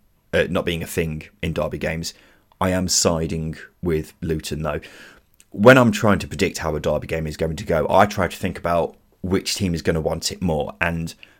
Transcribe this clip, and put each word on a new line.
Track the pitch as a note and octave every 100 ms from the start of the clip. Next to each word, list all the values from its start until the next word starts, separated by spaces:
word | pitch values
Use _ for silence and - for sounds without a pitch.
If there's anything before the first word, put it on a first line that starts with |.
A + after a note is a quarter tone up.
| _ _ _
uh, | F#2 D2+
not | F2 F2
being | E2
a | E2
thing | - E2 D#2 - _
in | F2
derby | D#2+ D#2 D2+
games. | - E2 E2 - _ _ _ -
I | F#2
am | F#2 F#2
siding | - F#2+ E2 E2 E2 D#2+ D#2 - _
with | F2 D#2 D#2 -
Luton, | - D#2 - D2
though. | D2+ D#2 - - - - _ _ _
When | - A2 C3
I'm | A#2
trying | G#2 A2 G2
to | -
predict | - F#2 -
how | D#2+ D2+
a |
derby | D#2 D2+ -
game | D#2+ D#2
is | D2
going | D#2+ D#2
to |
go, | - E2 D2
I | F#2+
try | G#2 G#2 F2
to | -
think | F#2+ E2
about | F2 E2+ - - _ _
which | F#2 F#2 -
team | - F#2+
is | E2
gonna | F2+ D#2+
want | D2+ E2 -
it | -
more, | F2+ D#2 C2+ -
and | E2+ E2+ E2 - -